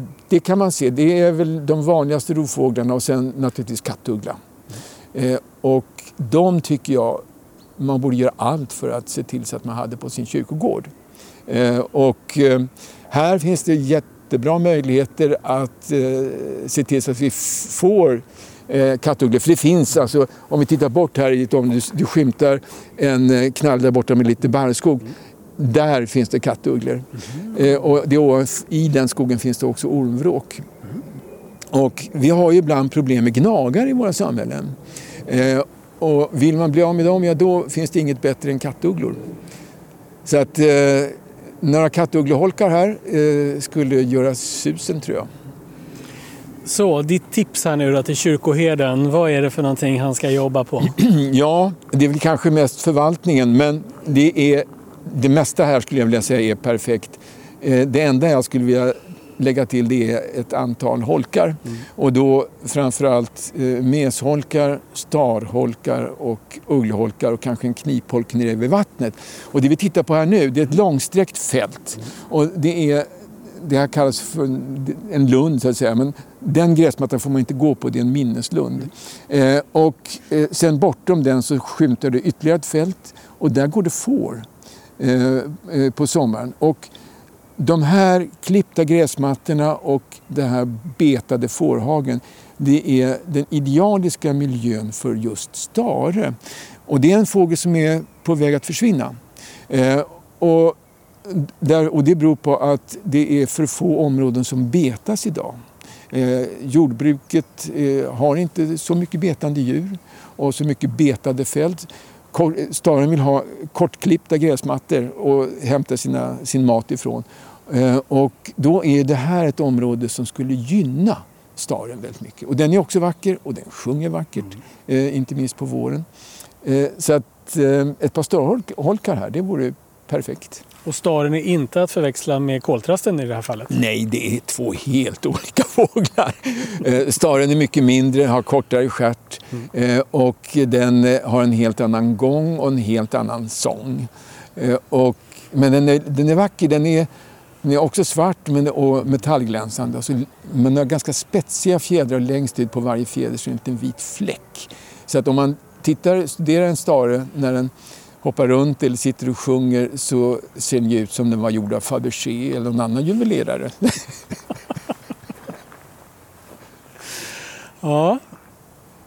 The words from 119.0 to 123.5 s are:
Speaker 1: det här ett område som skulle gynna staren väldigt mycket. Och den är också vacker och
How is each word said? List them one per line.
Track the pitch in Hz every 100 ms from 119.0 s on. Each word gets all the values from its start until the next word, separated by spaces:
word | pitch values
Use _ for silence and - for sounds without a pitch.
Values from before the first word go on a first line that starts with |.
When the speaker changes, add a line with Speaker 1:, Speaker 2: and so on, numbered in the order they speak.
Speaker 1:
det | 135 143
här | 135 180 160
ett | -
område | 147 123 123 120 120
som | - 120
skulle | - 131
gynna | 131 120 202 147 131 202 - - _ _ -
staren | - 135 113 123
väldigt | 113 117
mycket. | - - 120
Och | 135
den | 151
är | 190
också | 160 185
vacker | 175 165 196 185
och | -